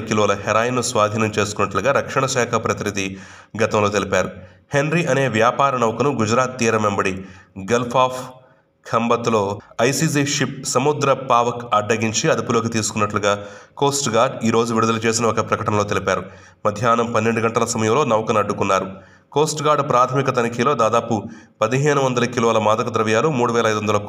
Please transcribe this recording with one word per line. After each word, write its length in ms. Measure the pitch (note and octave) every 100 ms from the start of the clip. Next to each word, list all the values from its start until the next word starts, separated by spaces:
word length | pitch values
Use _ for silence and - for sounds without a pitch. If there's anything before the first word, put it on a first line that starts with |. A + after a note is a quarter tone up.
| G#2+
కిలోల 220 | G#2+ G2+ G2+ G#2+
హెరాయిన్ను 400 | G#2+ A#2+ B2+ A#2
స్వాధీనం 420 | A2+ G#2 A2+ A2+ G#2+
చేసుకున్నట్లుగా 540 | G2 - F#2+ G2 A#2 B2
రక్షణ 260 | - C#3 C3+ B2+
శాఖ 180 | A#2 A#2 -
ప్రతినిధి 400 | G2+ G#2 G2 F#2+ F#2+ - - - G#2
గతంలో 280 | A2 G#2+ G2+ G2+
తెలిపారు. 340 | F#2+ F#2+ F#2 - - - - C#3+
హెన్రీ 280 | D3+ E3+ D#3+
అనే 120 | C3 C3 G#2+
వ్యాపార 340 | A#2 B2 C#3 B2+
నౌకను 280 | A2+ A#2 C#3 A#2+
గుజరాత్ 360 | G#2+ A#2+ B2+ B2
తీరం 220 | A2+ A2 G#2
వెంబడి 280 | G2 G2 F#2+ F#2+ - - G2 G2
Gulf 220 | A#2+ B2 C3+ B2+
of 100 | B2+ - - - _ _ _ -
ఖంబత్లో 500 | A#2 A#2 A#2 A#2+ A2 G2 G#2 - -
ఐసీజీ 380 | B2 C#3 D#3 C#3+ C#3
షిప్ 260 | - C3+ - -
సముద్ర 400 | E3 C#3+ C#3 C3+ C3 B2+
పావక్ 320 | A#2+ A#2+ A#2+ - G#2+
అడ్డగించి 480 | G#2+ A2+ A2 A2 -
అదుపులోకి 360 | A#2 A2+ A#2 A2
తీసుకున్నట్లుగా 580 | A2 G#2+ A2 G#2 G#2+ G2+ G2+ - - - -
కోస్ట్ 280 | C#3 C#3 A#2 A2
గార్డ్ 180 | C3 - A2+
ఈ 40 | A2+
రోజు 180 | A#2 A2+
విడుదల 220 | A2+ A2+ A2+
చేసిన 180 | G#2+ A2+
ఒక 100 | A2 G#2
ప్రకటనలో 360 | A2 A2+ G#2 G#2
తెలిపారు. 320 | G2 F#2+ F#2 F#2 - - _ G#2+
మధ్యాహ్నం 420 | G2+ A#2 A#2 A#2
పన్నెండు 260 | A2+ A2 A2+ A2
గంటల 180 | A#2 A2+
సమయంలో 300 | A2+ A2 C3 D3
నౌకను 280 | A2 A2+ A2
అడ్డుకున్నారు. 440 | G2+ G#2+ G2 F#2+ F#2+ F#2+ - - _ C#3+
కోస్ట్ 260 | D#3 D3+ D3
గార్డ్ 160 | D3 C3+
ప్రాథమిక 440 | B2 B2 C#3 B2+ B2
తనిఖీలో 380 | A#2 A#2 B2+ C3
దాదాపు 340 | A2 A#2 A#2 G#2+ A2+ - - -
పదిహేను 420 | A2 B2+ D3 C#3+ C3+
వందల 220 | A#2+ A#2+ A#2+
కిలోల 240 | A#2 A2+ G#2+
మాదక 240 | A2 A#2+ A2+
ద్రవ్యాలు, 340 | G#2+ A2 D#3+ B2+
మూడు 160 | A#2+ A#2
వేల 100 | A2+
ఐదు 80 | G#2+
వందల 180 | G#2 G#2